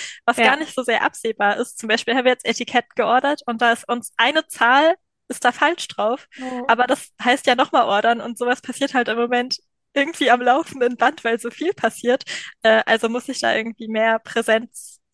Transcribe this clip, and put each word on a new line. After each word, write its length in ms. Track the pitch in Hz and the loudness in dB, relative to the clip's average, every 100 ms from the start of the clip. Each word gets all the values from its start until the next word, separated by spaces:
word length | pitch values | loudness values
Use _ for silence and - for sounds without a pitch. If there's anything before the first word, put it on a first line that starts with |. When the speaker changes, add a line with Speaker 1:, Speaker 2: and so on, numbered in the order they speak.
| - - - | -14 -6 -2
Speaker 1:
was 120 | 240 | 2
Speaker 2:
Ja. 80 | 226 | 4
Speaker 1:
gar 120 | 277 | 2
nicht 180 | 311 - | -2 -6
so 80 | |
sehr 200 | 240 226 | -2 0
absehbar 540 | - - 226 - 202 208 | 0 -4 -8 0 0 0
ist. 220 | 247 - | -4 -8
Zum 100 | 220 | -2
Beispiel 260 | 226 - 254 | -2 0 0
haben 100 | 247 | 2
wir 80 | |
jetzt 120 | 254 214 | 0 -2
Etikett 400 | 233 240 247 - - | -6 -2 -2 -2 -2
geordert 460 | 220 247 277 302 - | 2 2 2 -2 -4
und 140 | 226 | 0
da 100 | 240 | 2
ist 160 | 233 - | 0 -2
uns 240 | 240 - - | -6 -6 0
eine 280 | 240 311 - | 2 2 -4
Zahl, 480 | - 240 269 320 370 _ _ - | 0 4 6 4 2 _ _ -14
ist 160 | 262 247 | -2 -2
da 60 | |
falsch 360 | - 294 349 - | 2 0 0 -8
drauf. 400 | - 214 240 - - | -4 -2 -2 -8 -14
Speaker 2:
Oh. 260 | 254 254 247 | -10 -6 0
Speaker 1:
Aber 180 | 233 247 | 2 2
das 240 | 285 - - | 0 -4 -4
heißt 240 | 247 247 - | 0 0 2
ja 80 | 247 | 2
nochmal 300 | - 269 226 | 2 2 2
ordern 360 | 202 233 233 | 2 2 0
und 160 | - 233 | -4 -6
sowas 240 | 247 247 | -2 -2
passiert 320 | - - 277 | -4 -6 -2
halt 140 | 262 233 | 0 0
im 100 | 233 | -2
Moment 400 | 240 247 254 - _ _ _ | 0 -2 -2 -8 _ _ _
irgendwie 360 | 285 277 - 262 | -2 -2 0 4
am 120 | 247 | 4
laufenden 560 | 254 269 - 269 247 240 | 4 2 2 -2 -2 2
Band, 260 | 240 311 | 0 0
weil 160 | 226 233 | -4 -2
so 100 | 240 | -4
viel 240 | - 330 | -6 -6
passiert. 500 | - 226 - 233 262 - - - - | -2 -2 -2 -2 -2 -2 -14 -14 0
Äh, 220 | 220 220 - | 4 4 4
also 240 | 226 226 | 0 0
muss 180 | 240 - | -4 -6
ich 120 | 254 | -4
da 160 | 226 220 | -2 -2
irgendwie 320 | 226 220 220 | -4 -10 -6
mehr 320 | 220 226 226 | 0 0 0
Präsenz 800 | - 233 226 220 233 - - - _ | -2 -4 0 0 -2 -16 -20 -20 _